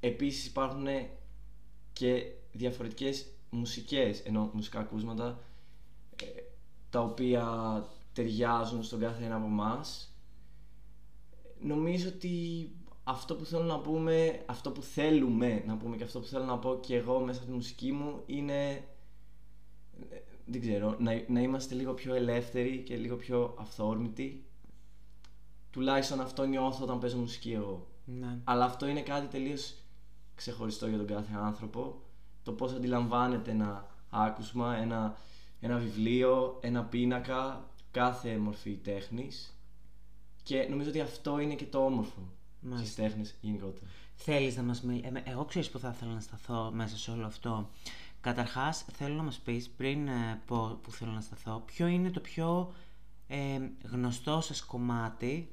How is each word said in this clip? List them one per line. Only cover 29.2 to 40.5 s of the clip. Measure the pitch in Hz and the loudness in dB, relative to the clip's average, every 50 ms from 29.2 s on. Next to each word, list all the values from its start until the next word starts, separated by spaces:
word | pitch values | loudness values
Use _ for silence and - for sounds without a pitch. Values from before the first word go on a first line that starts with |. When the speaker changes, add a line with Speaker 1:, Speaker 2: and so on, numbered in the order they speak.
| 143 | 0
Speaker 1:
τελείως | 135 - 135 131 139 147 135 - - - - - - - - - - - - - - - | 0 -2 -2 -2 0 -2 -2 -4 -6 -8 -10 -10 -10 -10 -10 -10 -10 -10 -10 -10 -10 -10
ξεχωριστό | - - - 120 110 113 110 107 - - | -8 -6 -6 -4 -2 -2 -2 -2 -2 0
για | 110 110 | 0 2
τον | 107 104 | 2 2
κάθε | 104 104 104 104 104 107 | 0 0 -2 -2 -2 -2
άνθρωπο. | 104 104 107 104 104 110 107 - 117 131 135 139 - - - - - - - - - - | 0 0 0 0 -2 -4 -4 -4 -4 -4 -4 -4 -8 -8 -10 -10 -10 -10 -10 -10 -8 -6
Το | - 110 | -6 -2
πώς | 107 127 127 127 | 0 0 0 0
αντιλαμβάνεται | 127 123 123 123 120 120 113 120 123 123 123 127 120 113 117 | 0 2 4 4 4 4 4 4 4 6 6 4 2 0 2
ένα | 110 110 107 104 101 98 101 - - - - - | 2 2 4 2 0 -4 -6 -8 -10 -10 -10 -2
άκουσμα, | - 107 107 110 110 - 110 107 113 123 120 120 120 | 4 4 4 4 4 0 -6 -4 -2 0 2 2 2
ένα, | 110 113 113 117 113 110 107 107 - - - - - - - - - | 2 2 2 2 2 2 2 0 -2 -10 -10 -10 -10 -10 -10 -10 -4
ένα | - 117 120 120 | 0 0 2 2
βιβλίο, | 117 110 104 107 110 113 120 127 127 127 131 131 127 127 - - | 2 0 2 2 4 6 8 8 10 10 8 8 6 2 0 -2
ένα | - 120 120 120 113 | 0 2 2 2 2
πίνακα, | 110 - 123 123 123 123 123 120 - 131 131 131 135 135 131 - - - - - - | 2 2 4 6 6 4 4 2 0 0 0 0 0 -2 -4 -8 -10 -10 -12 -12 -4
κάθε | - 123 123 127 123 123 - 117 113 | 2 4 4 4 4 2 -2 -2 0
μορφή | 107 104 104 104 - - 104 101 | 2 2 0 0 -2 -4 -4 -4
τέχνης. | 95 - 101 101 98 98 98 117 117 131 143 - - - - - - - - - - - - - - - - - - - - - - - | -4 -2 -2 -2 -2 -2 -4 -4 -4 -4 -6 -6 -8 -8 -8 -10 -10 -10 -10 -10 -10 -10 -10 -10 -10 -10 -10 -10 -10 -10 -10 -10 -10 -4
Και | - | 0